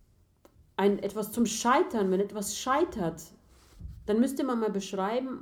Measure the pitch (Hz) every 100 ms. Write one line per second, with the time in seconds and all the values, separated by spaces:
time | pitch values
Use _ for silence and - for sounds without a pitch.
0 | _ _ _ _ - _ _ - 202 196
1 | 196 214 208 - 220 - 240 277 359 233
2 | 190 185 202 208 202 - 254 277 339 226
3 | 170 160 - - - - - - - -
4 | - 214 269 277 269 233 214 196 190 196
5 | 190 240 262 -